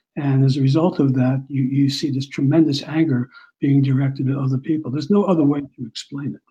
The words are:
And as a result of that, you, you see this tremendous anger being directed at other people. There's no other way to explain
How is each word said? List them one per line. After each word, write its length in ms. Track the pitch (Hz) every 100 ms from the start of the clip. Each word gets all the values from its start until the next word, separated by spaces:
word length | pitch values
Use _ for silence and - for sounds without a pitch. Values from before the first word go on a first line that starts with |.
| _ -
And 260 | 139 135
as 120 | 135 139
a 60 |
result 360 | 135 156 170 -
of 140 | 139
that, 300 | 127 127 135 135
you, 160 | 135
you 260 | 127 139 139
see 200 | - 151
this 160 | 135 -
tremendous 560 | - 139 160 147 135
anger 440 | - 156 147 123 123 - - _
being 220 | 143 139
directed 480 | 135 131 139 135 131
at 60 | 139
other 200 | 135 131
people. 340 | - 156 120
There's 200 | 143 -
no 140 | 202
other 200 | 196 165
way 160 | 143 143
to 260 | 139 - 113
explain 520 | - - 143 139 - _